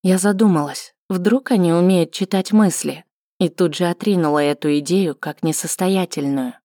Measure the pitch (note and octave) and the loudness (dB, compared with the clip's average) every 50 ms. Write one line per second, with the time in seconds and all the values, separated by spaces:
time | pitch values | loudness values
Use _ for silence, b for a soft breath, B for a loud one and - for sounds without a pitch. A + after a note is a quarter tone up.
0 | _ F#3 F#3 - F#3 G#3 G3+ F#3+ A3+ G#3 F3+ D#3 D3 C#3+ - - - - _ _ | _ 2 0 2 2 0 2 4 4 4 4 2 0 -4 -8 -12 -16 -18 _ _
1 | _ _ F#3+ F3+ F3+ G#3 A#3 C4+ C4 - C4 G3+ F3+ E3+ E3 E3+ F3 F#3 F#3+ F3+ | _ _ -6 -2 0 0 0 0 0 0 0 2 2 2 2 4 4 4 4 2
2 | E3 D#3 - - G3 F#3 - F#3+ F#3 - G#3 G#3+ G#3+ F#3 D#3 - - C#3+ C#3 C#3+ | 0 -2 -2 -8 -6 -2 -2 -4 -2 2 2 4 4 4 0 -2 -6 -8 -8 -10
3 | - _ _ _ _ _ _ _ F#3 E3 E3 - F3+ E3+ D3 - F3+ E3+ E3+ _ | -16 _ _ _ _ _ _ _ -2 -2 0 0 -2 -2 0 -2 -2 -2 -2 _
4 | - G#3+ G3+ F3+ E3 D3+ D3 D3+ D3 D3 D3 C#3+ - D3+ D3 D3 D3 C#3 F3 G3 | -2 0 0 2 2 2 2 2 2 0 -2 -2 -2 -2 -2 -2 0 0 0 0
5 | G3 E3 C#3 _ - D3+ D3 _ - D#3+ D#3 - - E3 - - F#3 F#3 G3 F#3+ | 0 0 -4 _ -10 -12 -10 _ -4 -4 -4 -4 -6 -8 -6 -2 -2 0 0 0
6 | F3+ E3+ - D#3 C#3+ C#3 C#3 C#3 B2+ B2 A#2+ _ _ | -2 -4 -6 -6 -4 -2 -2 -4 -4 -6 -10 _ _